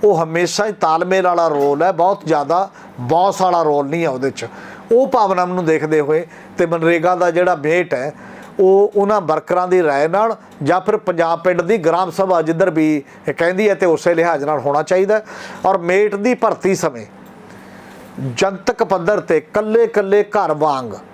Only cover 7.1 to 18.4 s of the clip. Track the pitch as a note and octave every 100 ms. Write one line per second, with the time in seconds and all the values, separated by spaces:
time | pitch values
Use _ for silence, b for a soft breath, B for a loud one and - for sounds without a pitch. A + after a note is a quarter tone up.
7.1 | F3+ F3 E3+ F3+ E3+ D3 E3+ E3+ B2+ C3+
8.1 | - B B B - F#3 F#3+ G3+ G3+ G3+
9.1 | G#3+ D#3+ D#3 - F3+ F3+ F#3 E3 C#3 D3+
10.1 | F#3 A3 G#3+ B - C#3 F3+ F3+ G#3+ G3
11.1 | F3 E3 E3 F3+ F3 E3+ F#3 D#3+ E3+ F#3
12.1 | E3 F#3+ F3+ D#3 E3 F#3 D#3+ D#3 D3+ C#3
13.1 | B - C#3+ E3+ F#3 G#3+ F#3 F#3 D#3 -
14.1 | E3+ E3 D#3+ C#3+ D3+ C3 C#3+ - F#3 G3
15.1 | G#3+ G#3+ B B B F#3 F#3+ E3+ F#3 G#3
16.1 | G3 G#3 B3 A3+ F3+ F#3 F#3+ E3 B2 G#2+
17.1 | - - - - B B B B B B
18.1 | - C3+ A#2